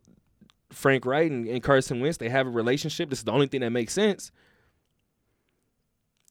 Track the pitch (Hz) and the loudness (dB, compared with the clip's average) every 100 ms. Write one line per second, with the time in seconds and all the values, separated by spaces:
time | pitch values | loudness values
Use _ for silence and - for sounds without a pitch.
0 | - _ _ _ _ _ _ - 139 131 | -20 _ _ _ _ _ _ -2 2 2
1 | 123 143 165 131 113 123 123 135 - 123 | 2 2 2 0 -4 -2 2 4 2 -2
2 | 139 170 117 135 131 117 117 143 156 - | -2 -2 -2 0 0 0 0 0 -2 -6
3 | 160 120 110 123 139 135 120 120 110 185 | -6 -6 0 2 2 0 -2 -2 -2 0
4 | 214 190 - _ _ _ _ _ _ _ | 0 0 -8 _ _ _ _ _ _ _
5 | _ _ _ _ _ _ _ _ _ _ | _ _ _ _ _ _ _ _ _ _
6 | _ _ _ | _ _ _